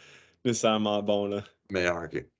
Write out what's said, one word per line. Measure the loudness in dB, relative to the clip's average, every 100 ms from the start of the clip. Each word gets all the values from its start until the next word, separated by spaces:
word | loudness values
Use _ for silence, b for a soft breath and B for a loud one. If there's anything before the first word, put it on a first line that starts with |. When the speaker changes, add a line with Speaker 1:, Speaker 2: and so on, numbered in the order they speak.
| b b b b
Speaker 1:
nécessairement | -2 2 2 2 2 0
bon, | 0 0 0
là. | -4 -8 _ _
Speaker 2:
Meilleur, | 0 0 0
ok. | -4 -8 -10 _